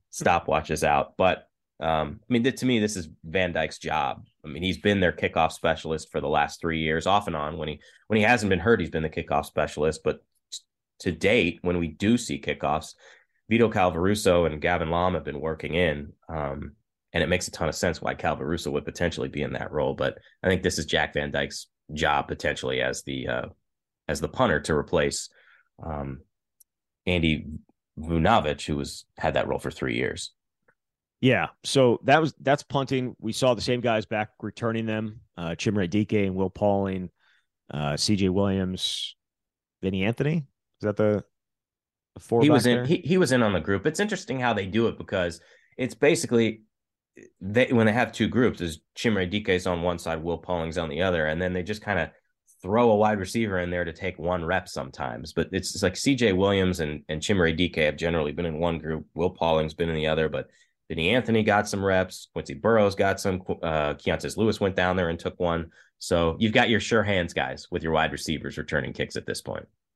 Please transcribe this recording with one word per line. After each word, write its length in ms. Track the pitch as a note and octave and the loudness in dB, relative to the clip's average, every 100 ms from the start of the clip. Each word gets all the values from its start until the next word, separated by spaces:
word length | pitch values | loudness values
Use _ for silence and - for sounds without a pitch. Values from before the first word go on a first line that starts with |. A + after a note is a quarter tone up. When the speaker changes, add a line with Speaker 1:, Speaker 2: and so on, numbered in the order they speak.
| _ | _
Speaker 1:
stopwatches 720 | - G2 F2 - D2+ - D2+ | -2 2 2 2 0 0 0
out. 320 | D#2 C#2+ - - | 2 2 0 2
But, 280 | F2+ - - _ _ - | 2 2 -6 _ _ -6
um, 420 | D#2+ D#2+ D2+ G#2+ | -2 0 -2 -6
I 100 | - | -2
mean, 100 | A#2+ | 0
th-, 180 | B2+ - | 0 0
to 60 | B2+ | 0
me, 120 | A#2+ | 2
this 180 | G#2 G2+ | 2 -2
is 140 | D#2 - | -10 -14
Van 300 | E2 F#2 F2+ | -4 -2 0
Dyke's 260 | E2 D#2 - | 0 -4 -4
job. 460 | D#2+ D#2 C2+ - - _ D#2 | -4 -2 -2 -4 -14 _ -12
I 20 | |
mean, 140 | D2 | -4
he's 160 | F#2 F2+ | -4 0
been 220 | G#2 G2+ | 2 4
their 120 | F2 | 2
kickoff 400 | - F#2+ E2+ D#2+ | 2 0 2 0
specialist 580 | - E2 D#2 D#2+ D#2 - | 2 -2 0 -4 -6 -6
for 120 | D#2 | -4
the 60 | D2 | 0
last 300 | D2+ D2 - | 0 0 -2
three 220 | E2+ D#2+ | -4 -2
years, 260 | D#2+ D#2+ F#2 | 0 0 2
off 200 | G2+ - | 2 0
and 100 | D2+ | -4
on. 220 | D2+ D#2+ | -6 -6
When 100 | D#2 | -8
he, 120 | D2+ - _ - | -10 -16 _ -2
when 100 | G#2+ | 2
he 60 | |
hasn't 260 | G#2+ A#2+ G#2 | 4 4 2
been 120 | F2+ | 2
hurt, 200 | G#2+ A2 | 4 2
he's 80 | D#2+ | 2
been 140 | D#2+ | -4
the 80 | D#2 | -4
kickoff 340 | - D#2 D2 | -6 -2 -2
specialist. 560 | - - D2+ D2+ D#2 D#2 | -2 -2 -2 0 -2 0
But 200 | D2+ D2 _ _ _ | -4 -4 _ _ _
t-, 80 | - - _ _ - | -20 -20 _ _ -8
to 120 | G2 | -6
date, 460 | D#2+ G2 A#2+ F2 - | 0 2 4 2 0
when 160 | F2+ F2 | -2 0
we 120 | E2+ | -2
do 280 | D#2+ G2+ A#2+ | 0 2 2
see 240 | - C#2 | 0 -6
kickoffs, 540 | D2 C#2+ C#2+ D2+ - - - - _ _ - | -6 -4 -2 -2 -6 -18 -20 -20 _ _ 0
Vito 200 | A2+ A2 | 2 4
Calvaruso 800 | A2 F2+ E2 F#2+ G#2+ F#2+ F2 E2 | 4 2 4 2 2 4 4 4
and 160 | D2+ | 0
Gavin 280 | E2 F2 D#2+ | 0 0 0
Lom 220 | E2+ F2+ | 0 0
have 120 | E2 | 0
been 160 | C#2+ C#2+ | -4 -6
working 340 | D#2 D#2+ - | -6 -6 -2
in, 380 | E2 E2+ D2 D2 - - | 0 2 0 -8 -16 -10
um, 440 | D#2+ C#2+ C#2 D2 - _ _ _ | -6 -6 -6 -10 -16 _ _ _
and 100 | E2+ | -2
it 60 | D#2+ | 0
makes 200 | F2+ - | 0 -2
a 20 | |
ton 180 | - D#2+ | -4 -4
of 60 | |
sense 260 | - F#2 D#2 | 0 -2 -2
why 140 | - | -6
Calvaruso 580 | - E2+ C#2+ C#2 E2 C#2+ | -4 -2 -2 -4 -4 -4
would 120 | C#2+ | -4
potentially 440 | C#2+ - F2 - C2+ | -6 -4 -4 -2 -6
be 140 | C2+ | -6
in 100 | C2 | -6
that 200 | B1 - | -6 -6
role. 220 | D2+ C2+ | -2 -2
But 220 | C2+ C2+ - - _ | -2 -4 -6 -14 _
I 60 | F#2+ | 0
think 140 | F2+ | 0
this 160 | F2+ - | 0 -2
is 80 | D2+ | -2
Jack 260 | E2 D2 | -2 0
Van 180 | D2 C#2+ | -2 -4
Dyke's 360 | C#2+ C#2+ - - _ - | -4 -4 -8 -16 _ -12
job 360 | D2+ D2+ D2 - | -2 0 0 -2
potentially 520 | D2 D#2 - C2 B1+ | -4 -4 -4 -4 -2
as 220 | B1+ - | -2 -4
the, 260 | - C2+ B1+ | -6 -6 -4
uh, 180 | A#1+ - - _ _ _ _ - | -4 -6 -12 _ _ _ _ -6
as 120 | D2+ | -4
the 80 | D#2 | -4
punter 320 | - A#2+ D2 | 0 2 2
to 140 | - | 2
replace, 540 | D2+ C#2+ E2+ C#2+ - - _ _ _ _ - | 0 2 2 2 -2 -10 _ _ _ _ -14
um, 360 | D#2+ D2 C#2 C2+ - _ _ _ _ _ _ _ | -8 -6 -8 -10 -16 _ _ _ _ _ _ _
Andy 420 | F#2 F2 D#2+ D2+ D2 D2+ - _ _ - | 0 2 2 2 -4 -12 -14 _ _ -10
Vunovich, 640 | D#2 E2 F2+ A2+ D2+ D2 | -2 2 4 4 2 -4
who 120 | - C#2+ | -4 -4
was, 280 | C2+ - - - | -4 -10 -18 -4
had 160 | D#2+ | 0
that 140 | C#2 - | 0 0
role 100 | C2 | -2
for 140 | C#2 | -4
three 240 | - C2 A#1 | -6 -4 -2
years. 340 | B1+ - - _ _ _ _ _ _ _ _ _ | -2 -6 -12 _ _ _ _ _ _ _ _ _
Speaker 2:
Yeah, 280 | B2+ G#2+ D#2+ - | 2 2 0 -6
so 380 | - C#3 B2+ A2 | -2 4 4 4
that 180 | A#2+ D3+ | 4 4
was, 100 | D#3 - | 4 0
that's 220 | C3 C#3+ | 0 0
punting. 540 | - C#3+ C3 C3 B2 - | 0 -4 0 -2 -2 -6
We 120 | A2 | -8
saw 200 | - C3 | 2 2
the 80 | G#2+ | 2
same 200 | B2+ B2 | 0 0
guys 260 | A#2+ A2 G#2+ | 2 0 0
back 240 | G#2+ G#2 _ | -4 -4 _
returning 460 | G#2+ - A#2 A2+ A2+ | -12 -4 -2 -2 -2
them, 340 | A2 A2 A2+ - - | -4 -4 -10 -18 -10
uh, 140 | E2+ | -6
Chimere 400 | E2 A2+ G#2 F2+ | -2 0 2 2
Dike 340 | G#2 G#2+ G#2+ G2 | 2 2 2 2
and 80 | |
Will 140 | F#2 F#2 | 0 -2
Pauling, 640 | - G#2 G2 G2 F#2+ F2+ - _ _ _ _ - | 0 2 2 0 -4 -8 -14 _ _ _ _ -10
uh, 220 | D2 D2 D2+ | -4 -2 0
C 200 | - G2 | 0 2
J 120 | G2 | 2
Williams, 840 | F#2+ G2 F#2+ F#2 F#2 - - - - _ _ _ _ _ _ | 2 2 0 -2 -4 -6 -6 -10 -14 _ _ _ _ _ _
Vinny 220 | F#2+ F#2+ | -4 0
Anthony. 420 | G2 A2+ C#3 E3+ C3+ _ _ _ | 0 0 -2 -2 -6 _ _ _
Is 60 | G#2 | -4
that 100 | G#2 | 2
the, 280 | G#2+ G#2 - _ _ _ _ _ _ _ _ | 2 2 -4 _ _ _ _ _ _ _ _
the 60 | - | -20
four 220 | - A#2 | 0 4
Speaker 1:
He 60 | D3 | 6
Speaker 2:
back 60 | |
Speaker 1:
was 120 | C#3 A#2+ | 6 6
in, 100 | B2 | 4
Speaker 2:
there? 80 | |
Speaker 1:
he, 120 | B2+ F3+ | 2 0
he 200 | C3+ F#3 | 2 2
was 140 | E3+ | 4
in 100 | B2+ | 4
on 100 | G#2+ | 4
the 80 | F2+ | 2
group. 260 | D#2 G2 D3+ | 0 0 0
It's 140 | - | 0
interesting 380 | G#3 F#3 - C3 | -2 -4 -6 -2
how 140 | B2 | 0
they 140 | G#2 F#2+ | 0 0
do 220 | G#2 A2 | 0 0
it 100 | - | -2
because 420 | - G2 F2 E2+ - _ _ - | -4 -2 -2 -4 -16 _ _ -8
it's 160 | B2+ | -8
basically, 680 | - C#3+ E3+ - A#2 A2 A2 _ _ _ _ _ - - _ | 2 2 4 2 2 2 -2 _ _ _ _ _ -20 -20 _
they, 320 | F#2+ A2+ C3 | -2 0 2
when 140 | A#2+ A2 | 4 4
they 60 | |
have 200 | A#2 A2+ | 2 0
two 160 | - G2+ | 0 0
groups, 320 | G2+ A2+ - | 2 2 0
is 200 | E2+ D#2+ _ - | -6 -8 _ -4
Chimere 340 | A#2+ G2+ F2+ | 0 0 0
Dike's 360 | G#2 G2 F2+ F#2 | -2 0 0 0
on 160 | F2 | -2
one 160 | F2 E2+ | -2 -2
side, 240 | E2+ E2 | -4 -4
Will 160 | E2+ E2 | -4 -6
Pauling's 380 | - F2 E2 E2+ | -4 -4 -4 -4
on 120 | D#2+ | -4
the 140 | D2 | -2
other, 240 | F#2 E2+ D#2 | 0 0 0
and 140 | D#2+ | -2
then 120 | F2+ | -2
they 100 | F2+ | -4
just 220 | F2 G#2+ | -6 -6
kinda 280 | G#2+ F#2 D#2 - _ _ _ _ | -4 -2 -4 -8 _ _ _ _
throw 300 | F#2 A2+ A#2+ | -2 2 4
a 60 | G#2 | 4
wide 220 | G#2+ G#2 | 4 2
receiver 420 | F#2 A#2 A2 F#2 | -2 -4 -2 -2
in 100 | F2 | -2
there 140 | F2+ | -2
to 80 | E2+ | -4
take 260 | D#2 F#2+ F2 | -6 -8 -6
one 260 | E2+ F2+ | -4 -2
rep 240 | D#2+ F#2 - | 0 -2 -2
sometimes. 640 | D2+ C2+ - C2 A#1 A#1+ | -8 -10 -8 -8 -8 -6
But 160 | E2 D#2+ | -4 -2
it's, 220 | F#2+ - | -4 -4
it's 80 | F2+ | -2
like 140 | F#2+ F2+ | -2 0
C 180 | C#3+ C3 | 0 2
J 160 | A2+ | 2
Williams 480 | F#2 G2 G2 F#2 F2 | 4 4 4 2 0
and, 220 | D2+ D2 - | -4 -6 -8
and 140 | D#2 | -4
Chimere 340 | - G2+ E2+ E2 | 0 2 2 2
Dike 200 | F2+ E2 | 0 2
have 200 | D2+ C#2+ | 0 0
generally 360 | E2 E2+ D2 | -2 0 -2
been 120 | D2+ | -4
in 140 | E2+ D#2 | -4 -2
one 200 | E2+ E2 | -2 -2
group. 280 | D#2 D#2 - | -4 -6 -6
Will 160 | D#2 F2 | -2 -2
Pauling's 420 | - E2 D#2+ D#2 | 0 2 2 0
been 160 | - E2+ | -2 -2
in 60 | |
the 140 | D#2+ D#2 | 0 0
other, 200 | D#2+ D#2 | 0 0
but 200 | C2+ - _ _ _ - | -2 -8 _ _ _ -10
Vinny 240 | G#2 G2 | -2 2
Anthony 280 | B2 A#2 A2+ | 2 2 2
got 240 | G#2 G#2 G#2 | 4 2 2
some 160 | G2+ | 0
reps. 460 | G2 F#2 F#2 - - | 2 2 0 -6 -12
Quincy 180 | E2 - | -10 -8
Burrows 420 | C#2+ A2 A2+ G2+ | -2 4 6 4
got 240 | F#2+ G2 G2 | 4 0 0
some. 220 | G2+ F#2 - F2 | -2 -2 -4 -4
Uh, 320 | E2+ D#2 D2 | -2 0 0
Keontae 420 | C#2+ F#2+ D#2+ D#2 D#2 | -2 -2 -2 -4 0
Lewis 240 | A2 - | 0 0
went 160 | G2 F#2+ | 0 0
down 200 | F2+ F#2 | 0 2
there 120 | E2+ | 0
and 100 | E2+ | -2
took 220 | F#2 - | -6 -2
one. 300 | F2 E2+ E2 - _ _ | -2 -2 -4 -12 _ _
So 380 | - F2 E2 D#2+ | 0 2 2 2
you've 140 | A2 | 2
got 160 | B2 A2+ | 4 4
your 120 | G2+ | 2
sure 220 | - A2+ | 2 2
hands 300 | G2+ F#2+ E2+ | 2 0 0
guys 340 | - C2 C2 - | -2 -4 -6 -8
with 120 | F2 | -6
your 100 | D#2+ | 0
wide 200 | D#2 D#2+ | 2 0
receivers 460 | C#2+ - C#2+ C#2 D2 | -2 -6 -6 -6 -10
returning 340 | C#2+ D2+ B1 | -4 -4 -4
kicks 240 | - - - | -6 -8 -8
at 80 | |
this 160 | - - | -8 -8
point. 260 | - - - _ _ | -8 -10 -12 _ _